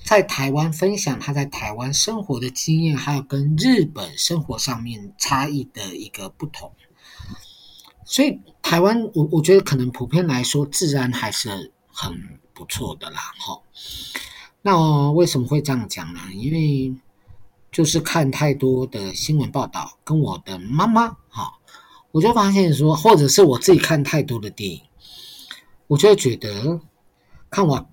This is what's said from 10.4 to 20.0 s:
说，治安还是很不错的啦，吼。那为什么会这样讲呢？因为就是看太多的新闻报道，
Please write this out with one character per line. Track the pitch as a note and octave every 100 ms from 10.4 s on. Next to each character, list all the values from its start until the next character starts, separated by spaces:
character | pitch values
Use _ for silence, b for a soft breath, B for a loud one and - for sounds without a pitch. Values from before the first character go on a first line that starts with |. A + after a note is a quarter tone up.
说， | C3 C#3+
治 | C#3+ - E3 C#3
安 | B2+
还 | B2 G2
是 | - A2 G2 D#2 _ _
很 | - - E2 - C#2+ _
不 | - -
错 | - -
的 | - -
啦， | - - -
吼。 | - - _ B B B B B B B B _
那 | G3+ F3 D#3 D3 C#3+
为 | D#3 F3
什 | C3+
么 | A#2+
会 | D3
这 | D3
样 | B2+ G2
讲 | F#2+ E2
呢？ | E2 F#2+
因 | F#2+ C3
为 | D#3+ D3+ C#3 C3 C3 _ _ _ - - _ _
就 | -
是 | D#3 D#3+
看 | D3+ E3+ C#3
太 | B2+ D3+
多 | C#3 C3 B2+ B2+
的 | G#2+ F#2+
新 | - - D3+
闻 | -
报 | C#3 A2
道， | - C#2+ -